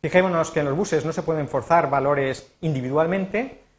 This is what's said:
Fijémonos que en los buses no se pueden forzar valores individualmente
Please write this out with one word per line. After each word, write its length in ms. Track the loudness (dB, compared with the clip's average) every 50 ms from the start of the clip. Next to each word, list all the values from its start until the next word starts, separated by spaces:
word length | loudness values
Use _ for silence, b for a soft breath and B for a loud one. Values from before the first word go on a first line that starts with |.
Fijémonos 500 | -4 2 2 4 4 4 2 0 -2 0
que 100 | 0 -2
en 60 | 0
los 100 | 0 0
buses 280 | -2 -2 0 0 0 0
no 80 | -2
se 100 | -6 -4
pueden 240 | -2 -2 -2 -2 -2
forzar 440 | -2 -4 -4 2 4 4 4 4 4
valores 680 | 0 0 2 2 2 2 0 -2 -4 -6 -10 -20 _ _
individualmente 1000 | -4 -4 -2 -2 -4 -2 0 0 2 2 0 -2 -2 -2 -4 -4 -4 -4 -10 -20 -20 _ _